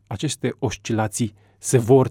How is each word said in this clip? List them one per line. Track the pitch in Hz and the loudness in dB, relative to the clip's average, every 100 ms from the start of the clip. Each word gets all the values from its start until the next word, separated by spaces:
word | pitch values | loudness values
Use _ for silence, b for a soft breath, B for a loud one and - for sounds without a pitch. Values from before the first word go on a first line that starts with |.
| - | -14
aceste | 101 156 - 127 - | -8 -8 -6 -8 -6
oscilații | - - - 113 110 - 113 _ _ _ | -6 -6 -6 -4 -4 -4 -6 _ _ _
se | - 131 | 0 0
vor | 107 131 127 | 6 4 4